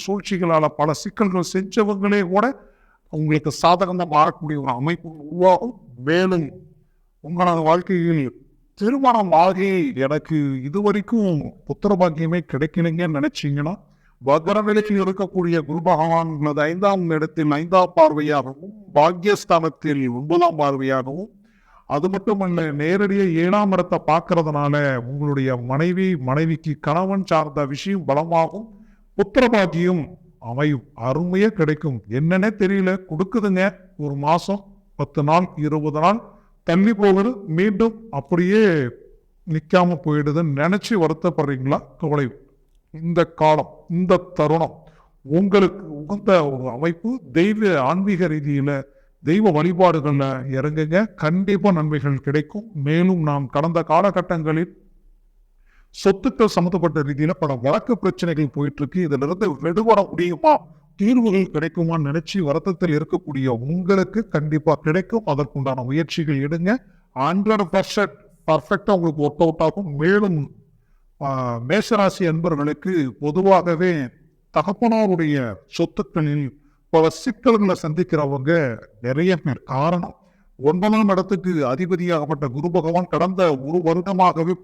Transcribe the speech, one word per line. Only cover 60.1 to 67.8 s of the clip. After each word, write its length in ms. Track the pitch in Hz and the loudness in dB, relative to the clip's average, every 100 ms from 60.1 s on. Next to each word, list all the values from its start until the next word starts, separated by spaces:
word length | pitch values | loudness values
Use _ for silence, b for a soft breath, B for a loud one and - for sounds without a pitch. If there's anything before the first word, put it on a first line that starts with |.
முடியுமா, 500 | 165 175 165 311 294 b b b - | -2 -4 0 2 2 b b b -2
தீர்வுகள் 540 | 208 254 226 190 185 | 2 2 2 2 0
கிடைக்குமான்னு 540 | 151 160 175 165 165 143 | -2 -4 -2 -2 0 -2
நினைச்சு 320 | 160 - 196 | -4 -4 -4
வருத்தத்தில் 640 | 147 160 190 170 175 147 | 0 -2 -2 -2 0 0
இருக்கக்கூடிய 460 | 160 - 156 135 131 | -2 -6 -4 -4 -2
உங்களுக்கு 800 | 117 135 175 180 196 185 220 220 | -2 -4 -4 0 0 0 -4 -4
கண்டிப்பா 460 | 156 151 151 160 | -4 -2 -2 0
கிடைக்கும். 520 | 143 156 175 185 226 220 | 0 0 -2 -2 -4 -2
அதற்குண்டான 580 | 139 143 143 135 131 | -4 -4 -4 -4 -4
முயற்சிகள் 540 | 123 147 160 - 156 139 | -2 -2 -2 -4 -2 -2
எடுங்க. 380 | 143 165 175 254 b b b | -2 -2 -2 -2 b b b
ஹண்ட்ரட் 520 | 127 143 190 208 214 175 | -4 -2 0 0 0 0
பர்சன்ட் 440 | 196 | 0